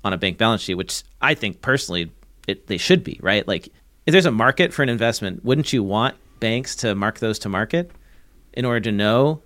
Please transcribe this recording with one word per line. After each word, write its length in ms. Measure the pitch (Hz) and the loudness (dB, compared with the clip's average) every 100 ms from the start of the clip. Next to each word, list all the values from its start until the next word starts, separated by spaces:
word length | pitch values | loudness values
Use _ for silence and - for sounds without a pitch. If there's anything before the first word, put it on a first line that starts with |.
on 80 | 101 | -4
a 60 | 92 | -2
bank 180 | 98 85 | -2 0
balance 260 | 113 110 | 0 0
sheet, 120 | - | -2
which 300 | 90 92 - - - | -6 -4 -8 -12 -2
I 140 | 131 | 0
think 260 | 151 107 90 | 0 -4 -6
personally 500 | 131 135 - 87 82 - - - - | -2 -2 0 -4 -6 -10 -20 -14 -8
it, 180 | 98 - | -8 -6
they 120 | 92 | -6
should 260 | - 185 | 2 2
be, 160 | - - | 2 -4
right? 240 | 92 104 - | 0 0 0
Like, 220 | 92 - _ _ _ | -6 -6 _ _ _
if 60 | - | 2
there's 140 | 175 170 | 4 4
a 60 | |
market 400 | 110 120 - 175 | 4 2 4 0
for 100 | - | 2
an 60 | 135 | 0
investment, 560 | 117 113 113 98 90 | 2 0 0 -6 -6
wouldn't 280 | 117 139 151 | 0 0 2
you 100 | 127 | 0
want 340 | 98 104 120 - - - | 0 0 0 -4 -20 -4
banks 340 | 113 120 131 - | -2 -2 -4 -4
to 180 | 113 | -4
mark 260 | 98 101 - | 0 -2 -2
those 180 | 113 107 | -4 -4
to 80 | 104 | -4
market 440 | 95 110 170 175 - - - - - - | -2 0 -2 -4 -12 -20 -20 -20 -20 -14
in 100 | - | -4
order 160 | 123 117 | 0 0
to 100 | 110 | 0
know 500 | 101 104 117 143 156 | 0 2 4 2 0